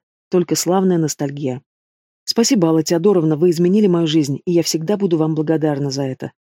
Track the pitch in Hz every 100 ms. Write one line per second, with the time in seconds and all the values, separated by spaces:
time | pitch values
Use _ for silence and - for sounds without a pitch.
0 | _ _ _ 185 165 156 165 190 190 170
1 | 151 - 143 143 139 127 - _ _ _
2 | _ _ - - 233 240 165 160 156 170
3 | 202 185 156 147 180 165 180 208 208 170
4 | 165 160 139 135 - 170 156 160 160 208
5 | 196 160 160 160 151 160 156 139 143 135
6 | 135 127 135 - _